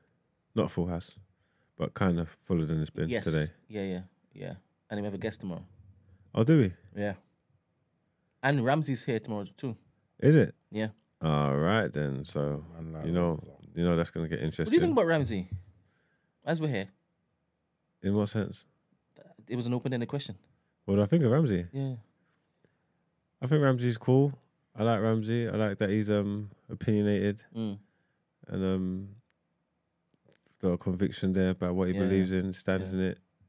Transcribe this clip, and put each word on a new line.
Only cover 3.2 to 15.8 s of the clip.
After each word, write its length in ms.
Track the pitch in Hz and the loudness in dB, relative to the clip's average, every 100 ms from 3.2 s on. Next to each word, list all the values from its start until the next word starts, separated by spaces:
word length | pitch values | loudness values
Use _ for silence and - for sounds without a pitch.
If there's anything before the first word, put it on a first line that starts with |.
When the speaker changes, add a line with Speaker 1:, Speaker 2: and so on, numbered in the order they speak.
Speaker 1:
today. 260 | 82 78 76 - - | 0 -2 -2 -8 -12
Speaker 2:
Yeah, 140 | 107 | -8
yeah, 180 | 98 90 92 _ _ | -6 -6 -10 _ _
yeah. 220 | 101 92 95 _ _ _ | -16 -14 -14 _ _ _
And 120 | 104 | -6
we 40 | |
have 100 | 101 | -6
a 40 | 95 | -6
guest 220 | 107 - | -8 -8
tomorrow. 240 | 95 85 - - - - _ - _ | -10 -10 -14 -20 -20 -20 _ -20 _
Speaker 1:
Oh, 120 | 110 | 0
do 140 | 117 160 | 4 6
we? 140 | 98 - - 104 | 4 -2 -12 -6
Speaker 2:
Yeah. 180 | 101 95 _ _ _ _ _ _ _ _ _ _ _ _ | -6 -6 _ _ _ _ _ _ _ _ _ _ _ _
And 220 | 135 143 | 0 2
Ramsey's 400 | 120 156 143 123 | 2 0 0 -4
here 140 | - 110 | -2 -4
tomorrow 280 | - 104 92 - | -4 -8 -8 -10
too. 200 | 131 110 _ _ _ - | -10 -10 _ _ _ 2
Speaker 1:
Is 160 | 139 156 | 6 6
it? 180 | 95 - _ | 6 0 _
Speaker 2:
Yeah. 180 | 107 110 - _ _ | -6 -6 -8 _ _
Speaker 1:
All 360 | 80 73 71 71 | 0 2 2 2
right 360 | 85 110 95 | 2 2 0
then. 320 | 76 73 67 | -2 -4 -4
So, 400 | 73 76 73 73 85 | -6 -4 -4 -4 -10
Speaker 3:
Man, 180 | 82 80 | -14 -12
like, 140 | 80 76 | -8 -2
Speaker 1:
you 60 | |
know, 280 | 87 85 76 | 0 0 -2
Speaker 3:
what 340 | - - - 85 | -8 -20 -10 -2
Speaker 1:
you 60 | |
know 120 | 87 85 | 2 2
that's 140 | 82 | 0
gonna 180 | 82 80 | -4 -6
get 100 | 71 | -4
interesting. 260 | 78 - - | -4 -4 2
Speaker 2:
What 40 | |
do 60 | 330 | 2
you 40 | |
think 120 | 349 | 4
about 140 | 254 170 | 2 2
Ramsey? 420 | 156 127 98 92 95 - _ | 2 0 -4 -6 -10 -12 _